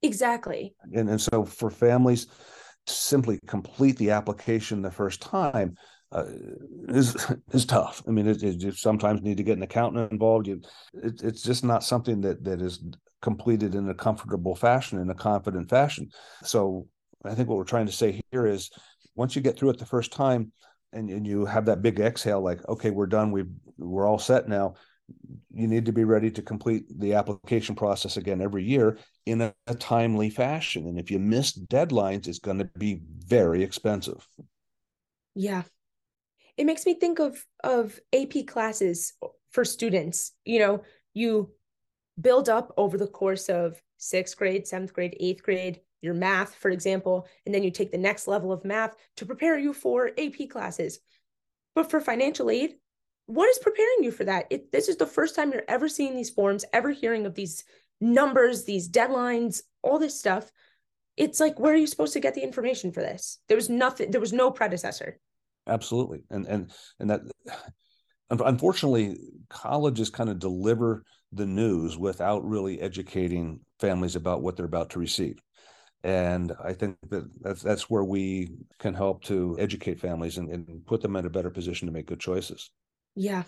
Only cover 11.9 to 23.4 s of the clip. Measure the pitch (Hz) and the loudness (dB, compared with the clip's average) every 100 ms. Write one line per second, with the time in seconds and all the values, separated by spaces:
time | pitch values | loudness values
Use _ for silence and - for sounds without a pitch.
11.9 | 123 120 107 98 87 95 90 90 85 85 | 0 0 0 0 -2 -4 -2 -4 -6 -12
12.9 | - _ _ - 104 - 113 107 98 98 | -16 _ _ -4 -2 2 2 2 -2 -4
13.9 | 92 - 110 110 101 90 87 120 127 127 | -2 -2 -2 -4 -4 -2 2 4 4 0
14.9 | 101 90 90 104 104 95 92 80 123 143 | -4 -4 -2 0 0 0 -6 2 4 4
15.9 | - - - - - - 117 98 92 69 | 0 -12 -14 -20 -16 -2 0 2 -2 -8
16.9 | _ _ _ 98 110 123 110 92 120 107 | _ _ _ -8 -2 0 0 0 0 0
17.9 | - 113 98 - 127 117 101 92 - - | 0 0 0 -6 0 0 0 -6 -18 -20
18.9 | _ _ - 123 143 139 - 135 123 117 | _ _ -4 -2 0 0 2 2 2 -2
19.9 | 120 113 - 139 123 110 _ _ _ _ | -2 -2 0 2 2 0 _ _ _ _
20.9 | 110 107 95 104 101 101 110 107 101 107 | -10 -8 -6 -2 -2 0 2 2 4 2
21.9 | 98 107 120 117 101 92 87 - 110 - | 4 0 0 0 0 0 -2 -4 -2 -2
22.9 | 98 98 107 107 101 | 0 2 2 2 0